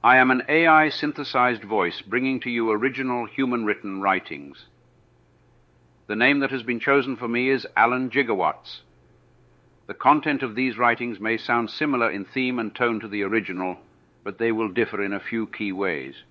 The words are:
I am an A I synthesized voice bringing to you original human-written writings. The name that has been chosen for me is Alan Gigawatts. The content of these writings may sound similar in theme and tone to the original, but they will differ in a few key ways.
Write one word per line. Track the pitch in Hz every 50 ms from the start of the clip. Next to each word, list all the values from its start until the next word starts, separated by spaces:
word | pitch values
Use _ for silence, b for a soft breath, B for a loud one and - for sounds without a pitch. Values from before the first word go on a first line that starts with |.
| -
I | 117 127
am | 131 127 131
an | 127 127 - -
A | 147 165 165
I | 165 160 156 156 151
synthesized | - - 151 151 147 - 143 - - 127 123 127 120 104 104
voice | 98 110 104 90 85 82 -
bringing | - 98 110 127 127 131 131 123
to | - 127
you | 120 117 113 113
original | 107 104 117 135 127 131 131 131 123 123 117
human-written | 104 - - 135 123 123 120 110 104 101 - - 101 95 95
writings. | 98 98 92 92 - - 80 71 71 71 71 - - _ _ _ _ _ _ _ _ _ _ _ _ _ _ _ _ _ _ _ _ _ _ _ _ _ _ _ _
The | - 104
name | 110 120 135 143 143
that | 139 127
has | 135 131 113
been | 123 120 113
chosen | - 143 139 143 123 131 127
for | 113 123 117
me | 117 120 127 131
is | 135 123 - - -
Alan | - 110 120 123 127 131 123
Gigawatts. | 113 135 135 117 107 95 85 78 - - _ - - - _ _ _ _ _ _ _ _ _ _ _ _ _ _ _ _ _ _ _ _ _
The | - 104
content | _ - 135 147 151 - 156 143 131 135
of | 120 104
these | 117 131 127 110
writings | 107 123 120 117 - 123 120 110 92
may | 104 110 113
sound | 110 - - 120 120 117 104
similar | - - 156 151 135 123 117 110
in | 82 101 95
theme | - - 131 127 127 127 123
and | 113 104 -
tone | - 123 117 117 107
to | 107
the | 104 101 104 98
original, | 98 107 113 95 98 92 90 92 92 90 - - _ _ _ _ _ _ _ _
but | 101 95
they | - 117 117
will | 113 110 113
differ | 104 90 117 113 - - 98
in | 101 98 101
a | 98
few | - - 120 113 110
key | - - - 107 101
ways. | 92 95 98 92 82 71 65 67 69 - - _